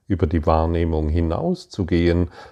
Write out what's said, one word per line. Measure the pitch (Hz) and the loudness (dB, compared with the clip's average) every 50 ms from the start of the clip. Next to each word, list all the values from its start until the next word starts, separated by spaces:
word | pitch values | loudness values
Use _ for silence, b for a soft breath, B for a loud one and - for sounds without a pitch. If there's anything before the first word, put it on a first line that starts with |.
| b | b
über | - 104 78 98 | -4 -2 0 0
die | 82 87 82 78 | 0 0 0 2
Wahrnehmung | 85 80 80 80 85 85 82 85 82 80 78 78 78 | 2 2 2 2 0 0 0 0 0 0 -2 -2 0
hinauszugehen, | 78 87 85 80 82 - 160 175 185 175 - - - - 92 78 95 85 85 85 85 87 87 85 B B B B | 0 0 0 0 -2 -2 -2 -4 -4 -6 -8 -10 -8 -6 -4 0 0 2 2 4 2 2 0 -2 B B B B